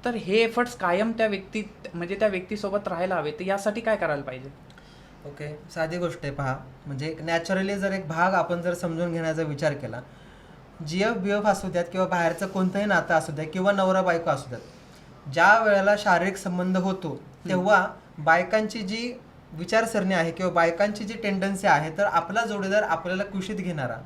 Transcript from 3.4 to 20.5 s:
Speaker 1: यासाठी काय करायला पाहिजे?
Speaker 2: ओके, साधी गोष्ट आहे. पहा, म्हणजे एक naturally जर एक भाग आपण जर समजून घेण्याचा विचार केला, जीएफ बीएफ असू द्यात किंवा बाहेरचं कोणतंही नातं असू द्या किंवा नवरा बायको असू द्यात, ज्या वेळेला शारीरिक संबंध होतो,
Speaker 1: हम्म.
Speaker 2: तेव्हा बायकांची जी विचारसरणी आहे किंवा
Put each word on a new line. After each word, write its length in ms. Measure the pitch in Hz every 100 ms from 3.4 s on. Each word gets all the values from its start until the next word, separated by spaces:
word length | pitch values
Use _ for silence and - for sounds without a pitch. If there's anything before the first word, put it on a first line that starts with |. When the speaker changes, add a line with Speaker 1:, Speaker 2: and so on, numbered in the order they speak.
Speaker 1:
यासाठी 380 | 185 196 202 208
काय 140 | 226 208
करायला 280 | 165 143
पाहिजे? 260 | 135 127 135 147 - - - - - - 143
Speaker 2:
ओके, 340 | - 147 151 - 170
साधी 220 | 160 175
गोष्ट 220 | 175 -
आहे. 80 | 143
पहा, 260 | - 135 131 - - -
म्हणजे 220 | 135 156
एक 140 | 156
naturally 540 | 160 165 165 190 196 202
जर 160 | 196
एक 160 | 190 156
भाग 260 | 160 185
आपण 280 | 185 165 175
जर 120 | 170
समजून 400 | 175 175 165 175
घेण्याचा 280 | 165 165 156
विचार 320 | 156 143 156
केला, 280 | 139 117 117 - - - - - - - - 151
जीएफ 300 | 175 214 220
बीएफ 280 | 190 208 208
असू 240 | 196 190
द्यात 140 | 175 175
किंवा 160 | 185 180
बाहेरचं 400 | 180 165 170 190
कोणतंही 380 | 190 185 196 208
नातं 280 | 180 -
असू 180 | 165 160
द्या 140 | 147 156
किंवा 260 | 185 190
नवरा 300 | 202 185 185
बायको 280 | 180 170 165
असू 200 | 135 -
द्यात, 120 | 117 - - - - - - -
ज्या 300 | 135 180 226
वेळेला 320 | 220 202 190 208
शारीरिक 400 | 208 175 185 190
संबंध 400 | 190 180 185 185
होतो, 320 | 185 185 160
Speaker 1:
हम्म. 400 | 135 - - 175
Speaker 2:
तेव्हा 380 | 185 185 202 190 - - -
बायकांची 640 | 151 170 180 220 214 226
जी 340 | 190 226 240 240 - - -
विचारसरणी 600 | 156 170 220 226 214 185
आहे 180 | 185 165
किंवा 200 | 165 185